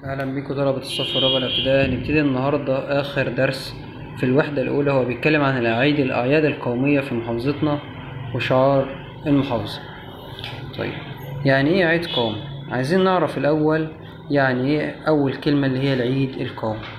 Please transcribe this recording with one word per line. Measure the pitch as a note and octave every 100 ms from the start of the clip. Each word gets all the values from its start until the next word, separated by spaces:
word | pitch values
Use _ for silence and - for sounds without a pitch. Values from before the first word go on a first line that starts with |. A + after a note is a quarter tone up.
أهلًا | C3+ C3+ C3+
بيكم | C3+ C#3
طلبة | C#3 C#3 B2+
الصف | - - C3 C3+
الرابع | C3 C3
الابتدائي. | B2+ - C3 C3+ C3+
هنبتدي | B2 G#2+ D3+
النهاردة | C#3+ C3 C3+ C#3+ C3+ C3 C3+ C#3+
آخر | C#3 - C3
درس | B2 C3 C#3 - - - - - -
في | C3
الوحدة | C3 D3+ C#3+
الأولى، | B2 C3 C#3+
هو | C#3
بيتكلم | B2 A#2+ D#3 D3+
عن | C#3 C3
الأعياد، | A#2 A2+ C#3 D3
الأعياد | C3 B2+ B2 D3+
القومية | D3+ C#3+ - A#2+ C3+ C#3+
في | C3+
محافظتنا | A#2+ A#2 A#2 B2+ C#3+ D3+ D3 - - - - -
وشعار | B2+ - C3 C3 C#3 C3+ C3+ - - D3+
المحافظة. | C#3+ B2+ A#2 G#2 - - - - - - - - - - -
طيب، | G2+ G2 - - - C#3
يعني | C#3+ C3+ C#3
إيه | F#3+
عيد | E3+ E3 E3+
قومي؟ | - A#2 G#2 - - -
عايزين | A#2+ C3 F#3
نعرف | F#3+ F#3 D3 -
الأول | C#3 D#3 D3+ D#3 D#3 - - - -
يعني | C#3+ C3+ B2 C3
إيه | D3+ D3 - -
أول | D#3 C#3
كلمة | C3 - C#3+ C#3
اللي | C3
هي | C#3
العيد | C3 A#2+ C3+ C3 -
القومي. | C3+ - A2 G#2+ -